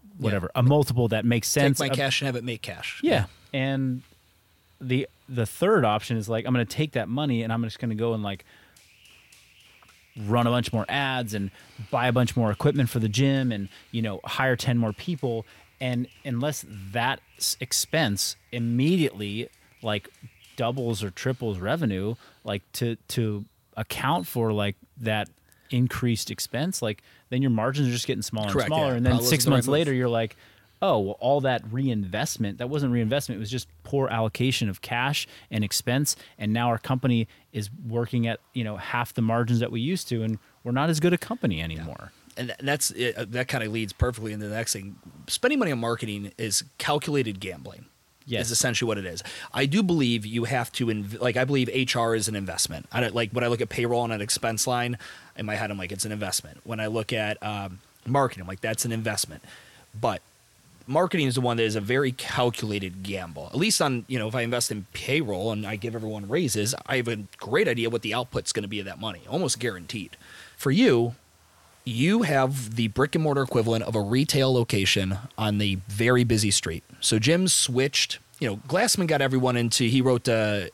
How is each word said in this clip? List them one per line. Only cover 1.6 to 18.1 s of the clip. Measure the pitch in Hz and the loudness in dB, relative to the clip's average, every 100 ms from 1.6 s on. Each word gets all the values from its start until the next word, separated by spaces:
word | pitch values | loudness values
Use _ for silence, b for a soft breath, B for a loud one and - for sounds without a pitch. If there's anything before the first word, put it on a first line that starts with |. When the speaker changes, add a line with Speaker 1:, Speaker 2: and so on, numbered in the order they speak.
| 139 131 | 4 2
Speaker 1:
Take | 139 | 0
my | |
Speaker 2:
of | 131 | 0
Speaker 1:
cash | 139 135 | 0 0
and | 139 | -2
have | 123 | -4
it | |
make | 120 113 | -6 -8
cash. | - 87 - - | -8 -10 -12 -2
Speaker 2:
Yeah. | 320 | 2
Speaker 1:
Yeah. | 185 101 - _ 135 | 2 0 -8 _ -2
Speaker 2:
And | 135 135 135 127 - _ _ _ _ _ _ _ | 0 0 0 -2 -8 _ _ _ _ _ _ _
the, | 131 127 - _ - | 0 0 0 _ -6
the | 123 110 | -4 -2
third | - 185 214 | 0 4 6
option | 117 107 - 113 | 4 2 0 -2
is, | 104 | 0
like, | 113 | -2
I'm | 120 | 2
gonna | 127 113 | 0 0
take | - 151 | -2 -2
that | 123 98 | -2 -2
money | 127 147 117 | -2 0 0
and | 113 | 0
I'm | 117 | -2
just | 113 - | -2 -4
gonna | 120 | -4
go | 107 117 | -2 -2
and, | 113 | -2
like, | 101 95 B B B B _ _ - - _ - _ - - - - _ _ - | -4 -8 B B B B _ _ -20 -20 _ -20 _ -20 -20 -20 -20 _ _ -10
run | 104 120 120 | 0 4 4
a | |
bunch | 123 117 | 2 2
more | 113 - | -2 0
ads | 139 135 127 117 | -2 0 -2 -4
and | 104 98 B B B 107 | -4 -6 B B B -4
buy | 127 123 | 2 4
a | |
bunch | 123 120 127 | 4 2 2
more | 110 | 0
equipment | 101 147 147 123 | 2 2 2 0
for | 123 | 2
the | 110 | 0
gym | 104 139 135 127 | 2 2 4 0
and, | 104 98 B B | -2 -6 B B
you | 117 | -4
know, | 110 95 | -4 -6
hire | - - 131 123 | -6 0 2 2
ten | - 120 | 2 2
more | 113 | 2
people. | 104 - 160 131 113 - B B _ | -2 -6 -4 -2 -4 -8 B B _
And | 127 123 123 - | -4 -2 -4 -10
unless | 139 117 147 143 - 101 98 | -6 -2 -2 -4 -12 -14 -6
that | 113 123 135 _ - | -2 -2 -2 _ -6
s-, | - - | -4 -4
expense | 123 - - 156 131 | -4 -2 0 2 2